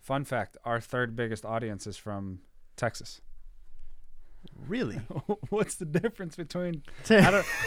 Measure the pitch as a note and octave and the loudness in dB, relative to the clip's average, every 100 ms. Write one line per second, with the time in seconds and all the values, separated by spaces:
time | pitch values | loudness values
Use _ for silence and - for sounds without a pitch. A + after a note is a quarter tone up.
0 | - C#3 C#3+ B2 G2 - A#2+ A#2 - B2+ | -4 -4 -2 -4 -4 -8 -4 -4 -2 -2
1 | A#2+ A2+ A#2 G#2+ G#2+ A2+ A#2 G2+ G#2+ F#2+ | -2 -2 -2 -4 -4 -4 -2 -6 -8 -10
2 | G#2+ G2+ G2 F#2 - - - - A2+ - | -6 -6 -6 -8 -12 -20 -18 -4 -4 -2
3 | A2+ - - - - - - - - - | -10 -14 -12 -12 -12 -14 -10 -8 -6 -6
4 | - - - - - - C3 A#3 F3+ - | -8 -10 -10 -12 -14 -12 -6 -2 -2 -2
5 | G#2 D3+ - G3+ - G#3 G#3 - E3 E3 | -6 -6 -2 -4 0 0 0 -2 -2 0
6 | A3 - F3 E3 E3 F3+ F3+ E3+ - - | 0 -2 -8 -8 -6 -2 -2 -2 -8 -12
7 | - A3 F3 G3 - - | 8 10 12 8 4 0